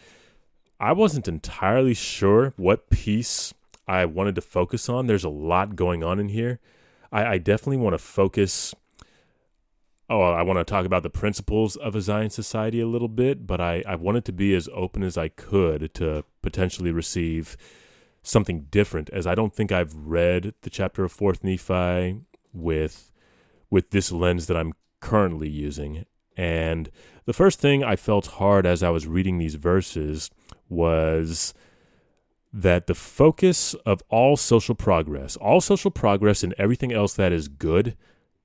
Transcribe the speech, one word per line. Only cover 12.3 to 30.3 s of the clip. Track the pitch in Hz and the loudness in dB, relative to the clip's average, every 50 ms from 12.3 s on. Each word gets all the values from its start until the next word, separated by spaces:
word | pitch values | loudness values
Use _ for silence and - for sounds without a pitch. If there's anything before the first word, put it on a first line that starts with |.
| - 117 104 - - 110 107 113 113 117 | -6 -8 -8 -6 -4 -4 -4 -2 -2 -2
a | 113 | -2
little | 117 117 117 120 | -2 -2 -2 -4
bit, | 113 110 123 123 135 139 131 110 | -2 0 0 0 0 0 -2 -4
but | 92 92 87 | -4 -4 -2
I, | 87 85 85 85 - | 0 -2 -2 -2 -4
I | 98 92 | -4 -6
wanted | 82 85 98 110 120 - | -4 -2 0 -2 -2 -2
to | - | -4
be | 90 87 98 101 95 | -4 0 2 2 2
as | 90 78 - - | 2 0 -4 -6
open | - 92 - - 104 95 | -6 -6 -6 -4 -4 -4
as | 92 - | -4 -4
I | 87 80 | -4 -6
could | 80 - - - - 101 98 90 80 76 76 80 78 - | -6 -8 -12 -6 -2 2 2 2 2 0 -2 -6 -8 -6
to | - 87 78 78 76 - _ _ _ - | -4 -4 -4 -4 -4 -8 _ _ _ -8
potentially | 92 - 98 92 90 - - 90 87 | -6 -2 -2 -2 -2 -2 -4 -4 -2
receive | 82 85 - - - 92 82 82 80 80 76 - - - - - - - _ _ _ _ _ _ _ _ | -2 -2 -4 -4 -4 -4 -4 -2 -4 -6 -6 -10 -12 -18 -20 -20 -20 -20 _ _ _ _ _ _ _ _
something | - - - 113 95 - 87 80 71 71 | -4 0 0 0 0 0 -4 -8 -6 -2
different, | - 101 104 - - 80 76 - | 2 2 2 2 0 -6 -6 -6
as | - 95 82 | -8 -6 -2
I | 90 90 | -2 0
don't | 110 110 104 - | 0 -2 -2 -2
think | - 107 92 | -4 -2 0
I've | 98 90 85 76 78 | 0 0 0 -2 -6
read | 76 76 78 82 85 87 90 90 90 90 107 - _ | -12 -8 -2 0 2 2 2 2 0 -2 -6 -10 _
the | - - | -14 -10
chapter | - - 95 90 - - 95 | -6 -4 -4 -4 -2 -4 -4
of | 87 | -4
Fourth | - - 104 98 90 - - | -4 -2 0 0 0 0 -2
Nephi | 95 95 85 - - 92 90 90 90 90 90 90 90 95 120 - _ _ _ _ _ - | -4 -4 -4 -2 -2 -2 0 0 0 0 0 -2 -4 -6 -8 -12 _ _ _ _ _ -12
with, | 90 80 85 80 78 78 76 - - - - _ _ _ _ _ _ _ _ _ _ _ - | -6 -4 -2 -2 0 -2 -4 -6 -10 -20 -20 _ _ _ _ _ _ _ _ _ _ _ 0
with | 101 92 - - | 2 2 2 2
this | 101 98 - - | 0 0 0 0
lens | 90 82 90 90 87 87 76 | -2 0 2 2 2 0 -2
that | 90 87 | -2 -2
I'm | 82 80 80 - _ _ _ _ _ | -2 -2 -4 -8 _ _ _ _ _
currently | - - 107 107 98 90 80 78 78 76 | -6 0 2 2 2 2 -2 -4 -6 -6
using. | 76 73 73 73 67 71 71 73 78 82 104 - _ _ _ _ _ | -6 -6 -6 -8 -8 -8 -8 -10 -10 -12 -14 -16 _ _ _ _ _
And | - 90 85 82 82 80 80 82 82 80 - - - - - - _ _ | -6 -4 -2 -2 -2 -2 -2 -2 -4 -6 -10 -14 -20 -20 -20 -20 _ _
the | - - | -4 0
first | - 185 190 - - | 4 4 4 4 2
thing | - 143 139 139 135 | 2 2 2 2 2
I | 113 98 | 0 -2
felt | - - 107 104 101 - | -2 0 0 0 0 0
hard | - - - 98 101 101 98 92 | -2 -4 0 4 4 6 6 6
as | 87 90 80 90 | 4 2 2 2
I | 87 | 0
was | 85 80 73 | 0 0 -2
reading | 78 82 92 92 95 92 87 | -2 -2 0 0 0 0 -2
these | 82 78 76 | -2 -4 -4
verses | 73 76 85 90 95 92 - - 82 76 76 78 78 - - | -2 0 2 2 2 0 -2 -6 -6 -6 -6 -6 -6 -8 -10